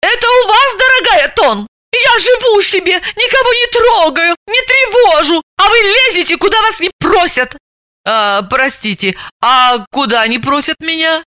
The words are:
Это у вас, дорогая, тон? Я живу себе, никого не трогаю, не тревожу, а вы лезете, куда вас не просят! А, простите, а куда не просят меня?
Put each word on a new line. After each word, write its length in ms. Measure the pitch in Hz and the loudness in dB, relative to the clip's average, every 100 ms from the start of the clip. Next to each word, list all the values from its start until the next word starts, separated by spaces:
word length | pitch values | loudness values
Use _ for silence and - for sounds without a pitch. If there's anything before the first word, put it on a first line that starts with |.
Это 260 | - 480 480 | -2 -2 0
у 200 | 494 480 | 2 2
вас, 280 | 427 554 440 | 2 2 2
дорогая, 500 | 392 508 381 403 285 | 2 2 2 2 0
тон? 380 | - 311 208 - _ _ | 0 0 0 -6 _ _
Я 280 | 480 508 466 | -2 2 2
живу 420 | 440 494 494 415 | 2 0 2 2
себе, 320 | 381 381 359 | 2 -2 -2
никого 600 | 359 - - 480 539 494 | -2 -4 -4 -2 0 2
не 140 | 480 480 | 0 0
трогаю, 640 | 480 480 466 320 277 330 339 - | 2 2 2 2 0 -2 -2 -4
не 140 | 453 | -4
тревожу, 800 | 508 508 523 427 466 320 302 330 - _ | 0 0 0 2 2 4 2 -2 -4 _
а 120 | 403 | 0
вы 80 | 453 | 2
лезете, 600 | 415 427 523 403 339 339 | 2 2 0 0 -2 -2
куда 240 | 381 427 | 0 0
вас 180 | 440 427 | 0 -2
не 120 | 339 - | -4 -4
просят! 560 | 330 392 349 - 254 285 _ _ _ _ - | 0 2 0 -2 -4 -6 _ _ _ _ -4
А, 380 | 220 208 202 | -2 0 -2
простите, 720 | 196 262 269 262 214 202 202 185 - - | -2 -2 -2 -2 -6 -4 -4 -6 -12 -4
а 440 | 220 254 254 247 - | 0 2 2 0 -4
куда 340 | 247 269 233 220 | -4 -2 0 0
не 120 | 233 | -2
просят 400 | 233 285 285 311 | -2 -4 -4 -8
меня? 440 | 320 320 320 320 320 | -6 -4 -2 -4 -6